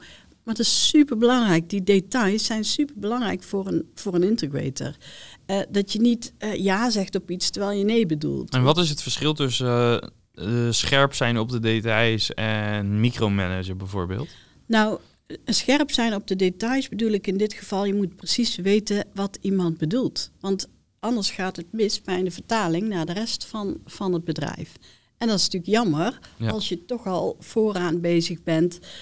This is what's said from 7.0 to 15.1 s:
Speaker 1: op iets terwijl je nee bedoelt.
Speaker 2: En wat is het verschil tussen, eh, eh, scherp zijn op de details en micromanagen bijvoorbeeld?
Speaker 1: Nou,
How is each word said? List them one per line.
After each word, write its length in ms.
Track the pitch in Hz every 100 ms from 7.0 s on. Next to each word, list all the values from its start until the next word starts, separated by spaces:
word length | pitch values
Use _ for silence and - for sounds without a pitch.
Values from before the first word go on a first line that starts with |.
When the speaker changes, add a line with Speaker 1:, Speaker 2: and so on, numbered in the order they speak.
| 185
Speaker 1:
op 160 | 190 -
iets 200 | 180 -
terwijl 280 | - 202 202
je 60 |
nee 220 | 202 226 196
bedoelt. 440 | 151 151 135 -
Speaker 2:
En 80 | 127
wat 160 | 127 165
is 100 | 160
het 120 | 143
verschil 320 | - - 143
tussen, 320 | 147 139 120 127
eh, 300 | 120 120 117 - - _ - 92 120 120
eh, 60 |
scherp 420 | 117 - 139 139
zijn 240 | - 120 120
op 100 | 117
de 80 | 123
details 720 | 113 113 113 110 117 110 -
en 640 | - 110 107 104 104 101 104
micromanagen 800 | 120 117 110 101 90 92 92 95
bijvoorbeeld? 500 | 98 101 90 98 151 - - _ -
Speaker 1:
Nou, 320 | 220 214 226 -